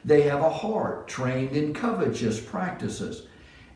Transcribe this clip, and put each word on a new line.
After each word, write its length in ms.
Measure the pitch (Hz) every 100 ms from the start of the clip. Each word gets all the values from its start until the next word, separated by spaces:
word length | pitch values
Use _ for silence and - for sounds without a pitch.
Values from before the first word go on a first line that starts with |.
| -
They 160 | 147
have 180 | 143 143
a 80 | -
heart 580 | - 214 220 - - -
trained 480 | - 127 131 131 147
in 160 | 151
covetous 680 | - 233 190 - - 117 104
practices, 880 | - 92 131 - 107 - - - - - - - -